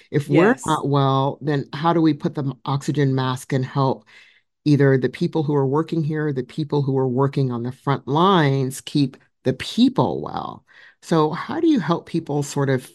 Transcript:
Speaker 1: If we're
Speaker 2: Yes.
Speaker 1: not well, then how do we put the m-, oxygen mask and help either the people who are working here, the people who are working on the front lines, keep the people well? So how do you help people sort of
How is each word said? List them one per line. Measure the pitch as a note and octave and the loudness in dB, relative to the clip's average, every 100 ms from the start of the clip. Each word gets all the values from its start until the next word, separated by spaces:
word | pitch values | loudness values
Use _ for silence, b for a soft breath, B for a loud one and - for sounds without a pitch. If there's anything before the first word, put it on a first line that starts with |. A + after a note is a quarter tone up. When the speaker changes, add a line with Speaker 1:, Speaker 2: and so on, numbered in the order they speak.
| B | B
Speaker 1:
If | D3 C#3+ | -4 0
we're | D3 G3 C4 | 4 4 2
Speaker 2:
Yes. | - | 0
Speaker 1:
not | D3+ C#3+ | -2 0
well, | C#3 C#3 C3+ C3+ - | 2 2 2 0 -2
then | D3+ C#3+ - | -4 -4 -4
how | C#3+ E3+ | -2 0
do | E3+ | 2
we | D#3+ | 2
put | D3 F3 | 0 -4
the | D#3 | -4
m-, | C#3 - | -6 -6
oxygen | - C#3 - C#3+ C#3 | -4 -4 -2 0 0
mask | C3 B2+ B2+ - | 0 -2 -4 -4
and | C3+ | -4
help | C3 C#3+ C3+ - b b b b _ _ | -2 0 0 -2 b b b b _ _
either | D3+ C#3 C#3 C3+ | 2 4 6 4
the | B2+ | 0
people | - F3 E3 | -2 -2 -2
who | D3 | 0
are | D3 C3+ | 0 0
working | D3 E3 E3 | 0 -2 -2
here, | D3+ D#3 D3+ | -2 -2 -2
the | C3+ | -4
people | B2 - D3 D3 | -6 -6 -4 -2
who | C#3 C3+ | 0 0
are | C3 | 0
working | B2 C#3 C#3 C3 | 0 0 0 -2
on | A#2+ | -4
the | A#2+ | -8
front | C3 - C3+ - | -6 -4 -2 0
lines, | D3 F#3+ F#3 C#3+ C3+ C3 C3+ | 2 4 4 4 2 -2 -6
keep | - D3 C3+ - b _ | -4 0 0 -4 b _
the | C3 | -4
people | B2 - - B3+ - G#2+ C2+ | -4 -4 0 2 2 0 -2
well? | D2 - - - B B B B | -6 -8 -10 -14 B B B B
So | - E3 D3+ | -2 0 2
how | D3+ - D4+ | -2 -8 -2
do | E4 | 2
you | C#4 | 2
help | D3+ E3+ - | 0 -2 -4
people | E3 D#3+ D3 | -6 -4 -4
sort | C#3+ D3 C3+ | -2 -2 0
of | C3 - | 0 -4